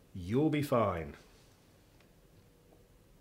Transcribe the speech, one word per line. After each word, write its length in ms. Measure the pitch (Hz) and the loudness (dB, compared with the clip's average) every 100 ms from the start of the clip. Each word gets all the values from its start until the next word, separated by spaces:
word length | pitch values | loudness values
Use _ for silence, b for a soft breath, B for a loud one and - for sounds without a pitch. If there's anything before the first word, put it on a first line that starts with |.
| - | -16
you'll 360 | 95 87 123 156 | -12 -2 2 2
be 140 | 147 | 2
fine. 500 | 143 120 101 85 73 - b b b b _ - _ - - - - - - - - - - - - - | 2 2 2 -2 -6 -12 b b b b _ -20 _ -20 -20 -20 -20 -20 -20 -20 -20 -20 -20 -20 -20 -20